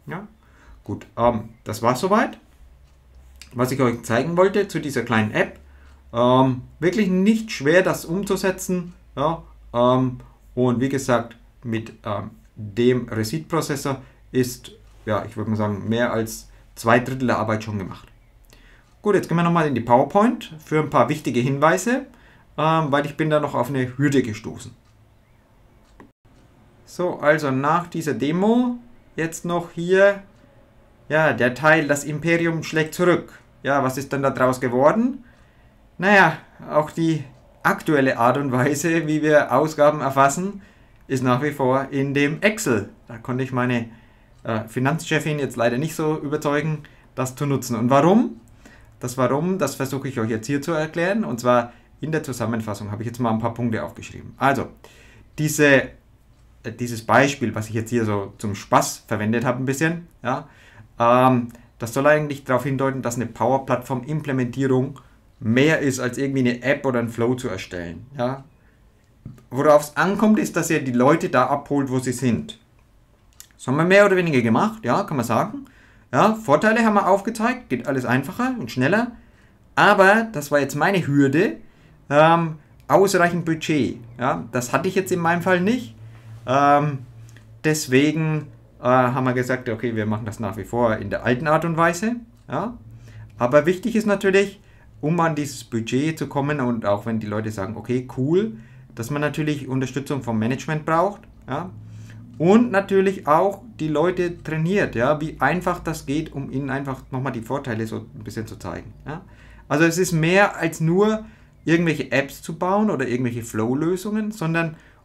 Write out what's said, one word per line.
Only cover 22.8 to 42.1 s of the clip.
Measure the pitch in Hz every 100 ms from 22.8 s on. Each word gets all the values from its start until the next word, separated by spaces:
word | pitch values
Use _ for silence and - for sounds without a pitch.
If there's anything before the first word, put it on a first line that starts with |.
| 151
weil | 143 151
ich | -
bin | 156
da | 151
noch | 147
auf | 127 123
eine | 139 127 -
Hürde | 143 135
gestoßen. | 113 107 87 - - - _ _ _ _ _ _ _ _ _ _ _ - - _ _ _ _ _ _ _ -
So, | - 175 -
also | 147 156 143
nach | 131 143 170 170
dieser | 170 156
Demo | 131 139 175 208 240 254 240 - - _ -
jetzt | 165 - 175
noch | 175 170
hier, | - 170 190 196 196 - _ _ - _ _ _ _ -
ja, | 151 156
der | 113 123
Teil, | 123 156 160 143
das | 143
Imperium | - 151 160 170 165 160
schlägt | - 160 156 -
zurück. | 180 165 - - _ _
Ja, | 127 139
was | 131 135
ist | 139
denn | 139
da | 139
draus | - 127 127
geworden? | 127 123 147 214 254 277 - - _ _ _ _ _ -
Naja, | 185 202 170 156 - - -
auch | 151 151
die | - 165 156 - - - _
aktuelle | 135 - - 147 131 120
Art | 120 135
und | 143
Weise, | 123 127 147 170 165 151
wie | 156
wir | 151 147 -
Ausgaben | 123 156 151 147 151
erfassen, | 135 135 139 156 190 202 - _ - _ -
ist | 131
nach | 127 123
wie | 147
vor | 147 127 135 131
in | 143 139